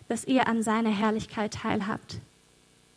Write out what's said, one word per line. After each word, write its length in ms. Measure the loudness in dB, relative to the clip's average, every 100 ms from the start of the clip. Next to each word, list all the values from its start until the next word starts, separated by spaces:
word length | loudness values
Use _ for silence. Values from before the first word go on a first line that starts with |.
| -6
dass 160 | -4
ihr 240 | 2 2 4
an 160 | 2
seiner 260 | 2 2 2
Herrlichkeit 640 | 2 2 0 -4 -4 -6
teilhabt." 640 | -4 -2 -2 -2 -6 -8 -16 -16 _ _ _ _ _ _